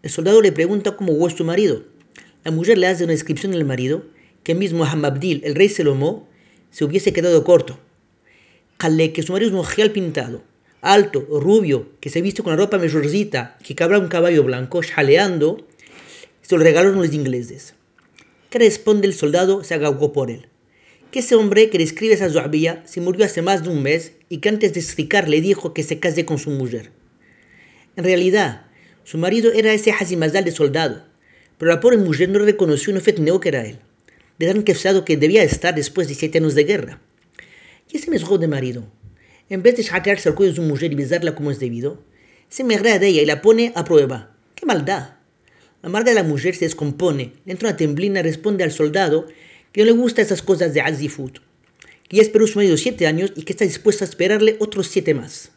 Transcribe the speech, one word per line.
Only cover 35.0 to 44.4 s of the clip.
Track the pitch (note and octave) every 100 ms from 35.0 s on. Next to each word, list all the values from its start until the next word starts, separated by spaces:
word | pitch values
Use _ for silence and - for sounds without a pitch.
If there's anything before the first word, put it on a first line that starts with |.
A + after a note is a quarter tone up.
| F#3+
que | D3+
debía | D3+ G#3+
estar | E3 - F3
después | D#3 C#3+ - D3+
de |
siete | C#3 D#3 D#3+
años | D#3
de | C#3+
guerra. | D3 G3+ G2 - _ _ _ - _ - - _ _
Y | -
ese | -
mesgo | A#3 D#3+ G3
de | E3
marido, | C#3 C3 A#2+ G#2+ _ - _ _ _ _
en | F#3+
vez | G3+ A#3+
de |
chatearse | G#3+ F3+ F#3+ G3 E3+
al |
cuello | D3+ G3
de | D#3
su |
mujer | D#3+ C#3 E3
y | C#3+
besarla | C#3 F3 E3+
como | - D3
es | B2
debido, | B2 A#2 C3+ F3 _ _ _ _ _
se | -
me | B3+
agrada | G#3+ A3+ G3+
de | G3
ella | D#3+
y | D3
la | D3
pone | G#3 A3+ A#3
a | F3
prueba. | E3 D#3+ C3+ B2 - _